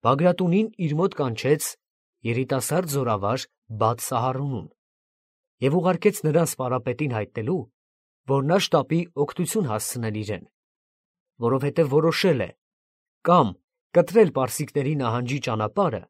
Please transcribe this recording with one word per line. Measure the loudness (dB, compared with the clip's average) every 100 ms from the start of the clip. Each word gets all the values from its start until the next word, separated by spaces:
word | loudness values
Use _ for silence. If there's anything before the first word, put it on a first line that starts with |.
Բագրատունին | 2 2 2 2 2 2 0
իր | -2 -4
մոտ | 0 -2 -2
կանչեց | -4 -2 0 0 0 -12 _ _ _ _
երիտասարդ | -4 -2 -2 -4 -2 -4 -2
զորավար | -2 -2 0 0 -2 -6 _ _
Բաթ | -2 0 0
Սահարունուն | -4 -2 -2 -4 -4 -6 -10 _ _ _ _ _ _ _ _ _
և | 0 2
ուղարկեց | 2 2 0 0
նրան | 0 2 0
սպարապետին | -2 -2 -2 -4 -4 -2 -2
հայտնելու, | -4 -6 -4 -4 -6 _ _ _ _ _ -2
որ | 0 2
նա | 0
շտապի | 2 0 2 -2 -2
օգնություն | -4 -4 -2 -2 -2 0
հասցնել | -2 -4 -6 -4 -4
իրեն, | -6 -8 -10 _ _ _ _ _ _ _ _ _
որովհետև | 0 0 0 0 2
որոշել | 4 2 2 2 2
է | -2 -8 _ _ _ _ _ _
կամ | 4 4 4 -2 _ _ _
կտրել | 2 4 4 4
պարսիկների | 2 -4 -4 -4 -2 -2 0
նահանջի | 0 -2 -2 -4
ճանապարհը | -2 -2 -2 0 0 -2 -10